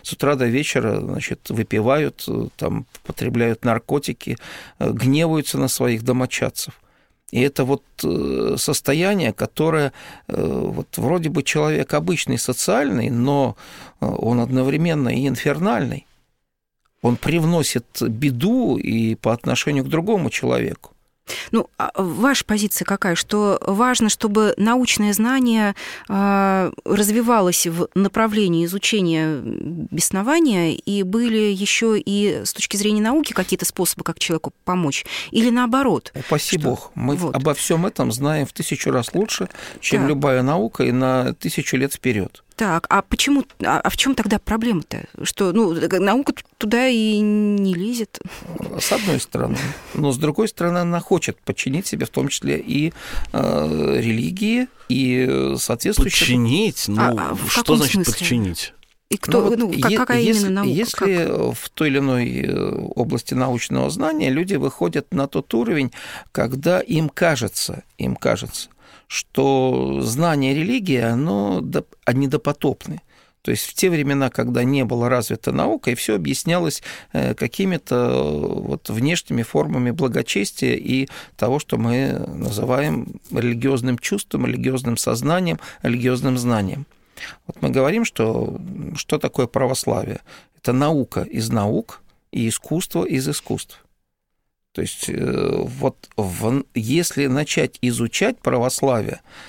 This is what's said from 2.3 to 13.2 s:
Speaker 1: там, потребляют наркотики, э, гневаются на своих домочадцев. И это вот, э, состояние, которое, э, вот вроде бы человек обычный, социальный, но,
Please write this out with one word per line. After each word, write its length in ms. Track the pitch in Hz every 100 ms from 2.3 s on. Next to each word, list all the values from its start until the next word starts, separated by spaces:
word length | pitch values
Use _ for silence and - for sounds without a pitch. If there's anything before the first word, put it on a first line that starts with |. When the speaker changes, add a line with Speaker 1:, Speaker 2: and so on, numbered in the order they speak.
| 110 113 -
Speaker 1:
там, 300 | 110 110 113 -
потребляют 600 | - - 113 117 117 110
наркотики, 760 | 123 113 - 147 - - - 113 - - - _
э, 140 | 135
гневаются 680 | 113 123 143 165 160 139 139
на 80 | 135
своих 380 | - 123 113
домочадцев. 720 | 117 123 127 - - - - - _ _ _ _ -
И 80 | 120
это 240 | 139 -
вот, 180 | 131 139 - -
э, 500 | 76 - 139 131 - 131
состояние, 760 | - 143 - 147 185 208 127
которое, 600 | - 117 - 160 160 139 - - - -
э, 80 | -
вот 600 | - 64 - - - -
вроде 320 | 123 175 156
бы 140 | 151
человек 500 | - 151 151 147 143
обычный, 460 | 151 165 165 - 123
социальный, 720 | - 123 - 220 285 139 110
но, 460 | 117